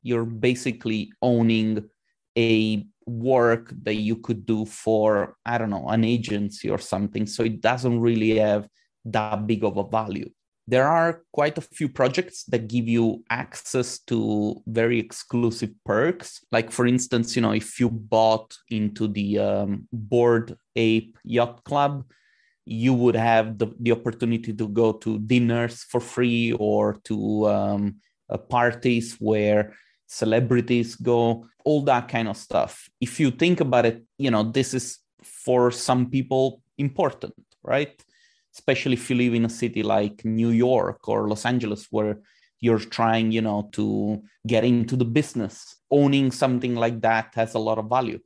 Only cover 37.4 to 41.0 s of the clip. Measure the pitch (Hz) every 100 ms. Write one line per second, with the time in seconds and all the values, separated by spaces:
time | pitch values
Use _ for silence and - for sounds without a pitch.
37.4 | _ _ - 139 147 _ _ _ _ _
38.4 | _ - - 131 139 123 - 123 123 117
39.4 | 113 117 120 110 107 104 104 104 110 110
40.4 | 117 113 123 123 90 -